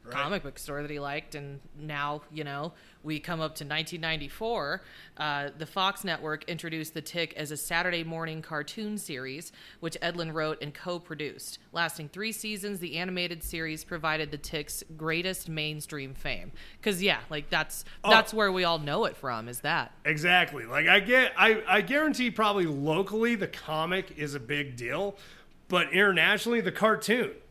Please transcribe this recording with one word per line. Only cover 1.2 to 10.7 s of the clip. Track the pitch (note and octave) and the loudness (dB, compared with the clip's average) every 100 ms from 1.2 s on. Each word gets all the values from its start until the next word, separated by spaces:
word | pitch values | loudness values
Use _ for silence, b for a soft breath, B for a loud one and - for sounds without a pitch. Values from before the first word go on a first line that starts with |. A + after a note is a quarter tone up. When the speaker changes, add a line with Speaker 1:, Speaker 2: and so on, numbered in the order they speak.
| - D3+ | -8 -12
Speaker 2:
and | C#3+ C#3 - D3 | -10 -14 -16 -14
now, | D3+ D3 C#3+ D3 - | -8 -4 -4 -4 -8
you | D3+ D3 | -10 -6
know, | C#3 E3 - b b | -6 -8 -10 b b
we | D3+ D3+ | -6 -6
come | - E3 | -4 -2
up | D#3 - | -4 -4
to | D3 | -4
nineteen | D3+ D#3+ F3 | -2 -2 -4
ninety-four. | D#3+ D#3+ C#3+ - A3+ A3+ C#3+ F#3 B B B - | -2 -2 -6 -6 -2 -2 -2 -4 B B B -4
Uh, | D3+ C#3+ C#3+ D3+ | -2 -2 -4 -8
the | D#3 | -6
Fox | G3 F#3+ G3 G3 | 2 2 2 -4
Network | D#3+ D#3 D3+ - | -4 -2 -4 -4
introduced | E3 E3 D#3 D#3 | -6 -4 -4 -4
The | D#3+ | -6
Tick | D3 E3+ D#3+ - | -6 -4 -4 -4
as | D3+ | -6
a | D3+ | -6
Saturday | - E3+ F3+ F3 E3 | 0 2 2 0 -2
morning | E3 E3 D#3+ | -4 -4 -6
cartoon | D#3 D3+ D3 - G#3+ G#3 | -4 -6 -4 -6 -6 -6
series, | - C3 C3 C#3 - B B B | -6 -6 -6 -8 -12 B B B
which | E3 - | -8 -2
Edlund | E3+ F3 D#3+ | -4 -2 -4
wrote | D#3 D#3 D#3 | -2 -2 -2
and | D3 | -8